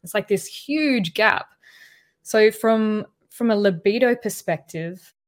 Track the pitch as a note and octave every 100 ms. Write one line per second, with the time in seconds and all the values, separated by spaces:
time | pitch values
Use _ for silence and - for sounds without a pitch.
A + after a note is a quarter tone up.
0 | F3 G#3 G3 G3 - - - D4+ D4+ B3
1 | E3 - G#3+ - - _ _ - - _
2 | _ _ - A3 A3 A3 A3+ A3 G#3+ G#3+
3 | - _ _ - A#3 G#3 G3+ E3 G3 A3+
4 | B3+ A#3+ G#3 - - D#3+ - E3 E3 F#3
5 | - _